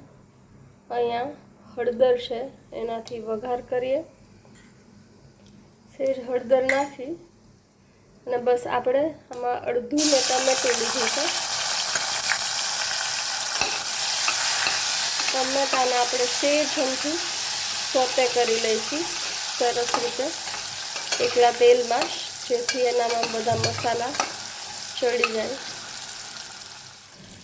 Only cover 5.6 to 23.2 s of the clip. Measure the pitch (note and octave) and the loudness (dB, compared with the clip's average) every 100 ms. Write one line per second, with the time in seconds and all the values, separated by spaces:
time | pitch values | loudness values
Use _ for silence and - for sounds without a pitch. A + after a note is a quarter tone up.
5.6 | - - - - C4+ C4 A#3+ B3+ A#3 C4 | -20 -20 -20 -4 -2 -2 -2 -4 4 4
6.6 | C4 C4+ D4 - C4 E4+ - - - - | 4 2 0 -6 -10 -10 -12 -20 -20 -20
7.6 | _ _ _ _ - - - A#3+ A#3+ A#3+ | _ _ _ _ -20 -16 -4 0 2 2
8.6 | - B3 B3 C4+ D#4 D4 - B3 B3 B3 | 2 0 2 2 2 -2 -12 -6 -4 -2
9.6 | - A#3+ - D4 D4+ C4+ B3+ B3+ C4 C4 | -2 -2 0 2 6 4 4 4 4 4
10.6 | C4 A#3 A3+ B3 A3 C#4 E4 - - - | 2 2 2 2 2 2 2 0 -2 -2
11.6 | - - - - - - - - - - | 0 0 0 0 0 0 0 0 0 -2
12.6 | - - - - - - - - - - | -2 -2 -2 -2 -2 -2 -2 -4 -2 -2
13.6 | - - - - - - - - - - | -2 -2 -2 -2 0 0 0 2 2 2
14.6 | - - - - - - - C4 C4 C4+ | 2 2 0 2 0 0 0 2 2 2
15.6 | C4+ C4+ B3+ B3 B3 B3+ B3 - C#4+ D4 | 2 2 4 2 2 2 2 2 4 4
16.6 | C#4+ D4+ C4 C4 C#4+ E4+ - - - - | 4 2 0 0 0 0 -2 -2 -2 -2
17.6 | - - - C4+ B3+ C4 B3+ A#3+ A3+ A3+ | -2 -2 0 2 2 2 2 2 2 2
18.6 | A3+ A3 - D4 E4+ - - - - - | 2 0 0 -2 -2 -4 -4 -4 -4 0
19.6 | A#3+ A#3 A#3+ B3+ A#3+ - C#4+ E4 - - | 2 2 0 0 -2 -2 -4 -4 -6 -6
20.6 | - - - - - - A#3+ A#3+ A#3+ A#3+ | -6 -6 -6 -6 -4 -2 2 4 4 6
21.6 | A#3+ B3 A#3 A#3+ - - - - - A#3+ | 6 6 4 -2 -2 -6 -8 -8 -4 -2
22.6 | A#3+ C4 B3 A#3+ A#3 A#3 | -2 0 2 2 0 0